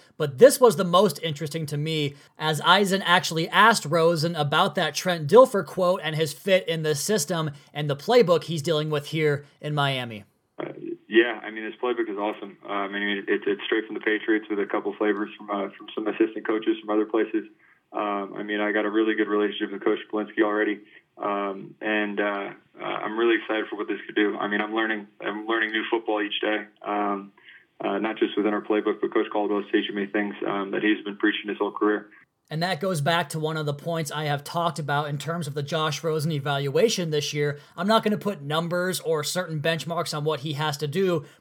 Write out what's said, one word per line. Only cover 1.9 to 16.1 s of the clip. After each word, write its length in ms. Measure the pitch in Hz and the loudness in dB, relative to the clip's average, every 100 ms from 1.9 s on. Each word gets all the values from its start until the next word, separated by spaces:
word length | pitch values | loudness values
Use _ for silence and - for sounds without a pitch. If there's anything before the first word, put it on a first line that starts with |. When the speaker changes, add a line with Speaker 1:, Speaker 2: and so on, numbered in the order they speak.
| 156 143 143 - - | 0 -2 -4 -16 -4
Speaker 1:
as 240 | 156 151 | -2 2
Eisen 400 | 156 185 202 190 | 6 6 6 2
actually 440 | 175 175 - 165 170 | 4 4 4 -2 2
asked 340 | 175 214 226 | 6 8 6
Rosen 500 | 147 165 165 170 165 | 2 4 4 4 0
about 400 | 170 143 156 185 190 | 0 2 4 2 2
that 180 | 156 | -2
Trent 340 | 147 185 170 147 | -2 -2 -2 6
Dilfer 380 | 208 262 202 - | 8 8 6 -4
quote 340 | - 180 190 | 0 0 0
and 140 | 156 156 | -2 -2
his 160 | 160 | -2
fit 340 | - 196 185 - | -2 2 2 4
in 160 | 165 | 0
the 120 | 156 | 0
system 560 | 147 - 214 143 170 156 147 - | 0 0 0 0 -2 -2 -6 -10
and 160 | 147 151 | -6 -2
the 60 | 139 | -2
playbook 480 | - 247 175 165 | 2 2 4 2
he's 180 | 156 151 | 0 -4
dealing 260 | 127 156 156 | -2 -2 0
with 200 | 151 147 | -4 -4
here 360 | 160 151 143 143 _ | 0 0 0 -4 _
in 140 | 147 | -6
Miami. 500 | 147 139 135 120 107 101 _ _ - | 0 0 0 -6 -10 -16 _ _ -12
Speaker 2:
Uh, 140 | - - - - - | -10 -10 -12 -12 0
yeah, 320 | 110 120 107 | 2 2 0
I 80 | 104 | -10
mean, 120 | 110 | -10
this 120 | 110 - | -10 -6
playbook 300 | 123 117 107 | -4 -2 -4
is 80 | 98 | -4
awesome. 400 | 104 104 101 90 | -4 -6 -10 -14
Uh, 80 | - | -8
I 160 | 101 98 | -6 -4
mean, 360 | 101 101 101 - | -4 -2 -2 -2
it, 140 | 101 104 | -2 0
it's 160 | 101 - | -2 -2
straight 180 | 113 | -2
from 80 | 107 | -2
the 80 | 104 | -4
Patriots 460 | 110 107 - 110 110 | -2 0 0 0 0
with 100 | 101 | -4
a 60 | |
couple 300 | 98 104 101 98 | -2 -4 -4 -2
flavors 320 | 107 101 107 - | 0 0 -4 -8
from, 140 | 107 | -8
uh, 180 | 101 98 - | -6 -6 -8
from 120 | - | -12
some 140 | - | -6
assistant 380 | 107 | -2